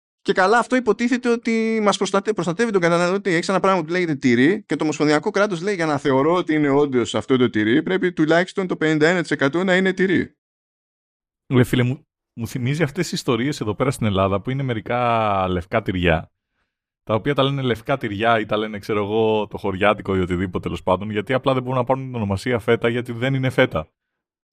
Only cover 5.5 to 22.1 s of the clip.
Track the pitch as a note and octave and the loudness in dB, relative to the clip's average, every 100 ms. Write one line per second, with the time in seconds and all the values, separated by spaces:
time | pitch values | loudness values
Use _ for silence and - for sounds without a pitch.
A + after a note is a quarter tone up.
5.5 | E3+ F#3+ G3 E3 C#3 D3 C3 D3 F3+ E3+ | -2 -4 -2 -2 -2 0 2 2 0 0
6.5 | D#3 D3 C#3 D3 B2 A2+ A2+ - C3 A#2+ | 0 2 2 2 2 0 -2 0 2 2
7.5 | A2 G#2+ C3+ D#3+ F#3+ F#3 E3+ D#3 E3 F#3 | 2 2 2 0 0 0 0 2 2 0
8.5 | - F#3 E3 D#3 D#3 D3+ F#3 E3 D3 F3 | -4 -6 -2 0 2 2 2 -2 0 0
9.5 | E3+ F#3+ F3+ F#3+ F#3 F#3+ E3 - _ _ | 0 2 2 2 0 0 0 -2 _ _
10.5 | _ _ _ _ _ _ _ _ _ - | _ _ _ _ _ _ _ _ _ 0
11.5 | B2 B2 B2+ B2 B2+ _ _ _ - A2+ | 2 2 2 0 -4 _ _ _ -12 -8
12.5 | C3+ B2 D3+ D3+ - E3 F3+ - A2+ C3+ | -4 -4 -2 -2 -2 -6 -4 -2 -2 -2
13.5 | D3 G#2+ G2+ C3 - A2 F#2+ F#2+ G2 A2 | -4 -6 -2 -2 -2 0 2 0 0 -4
14.5 | C3 C3+ A2 F#2+ A#2+ A#2+ A#2 G#2+ G2 F#2 | -4 -4 -4 -4 -2 0 0 0 0 0
15.5 | F2+ - A#2 G#2 F#2 F2 E2 - _ _ | -2 -2 -2 -2 0 2 2 -2 _ _
16.5 | _ _ _ _ _ - G#2+ D3 C#3+ C3+ | _ _ _ _ _ -4 -2 0 0 0
17.5 | C#3 B2+ A#2 - C3+ A#2 G2+ A2 A2+ G#2+ | 0 -2 -4 -2 -4 -4 -2 2 2 0
18.5 | G#2+ G#2+ G#2 - G#2 G2+ A2 A2 G#2+ G2+ | -2 -4 -6 -4 -2 0 0 2 0 -2
19.5 | E2+ G#2 F#2+ G2+ G2 F#2+ F#2+ F2+ F2+ F#2 | -6 -6 2 2 2 0 -2 0 -2 -2
20.5 | F#2 F2 F2 - F#2 G2+ G#2+ G2+ C3 C#3 | -4 -6 -4 0 -2 -2 -6 -2 -2 0
21.5 | C3 B2 B2+ A#2+ C3 C3 | -2 -2 -4 -2 -2 -4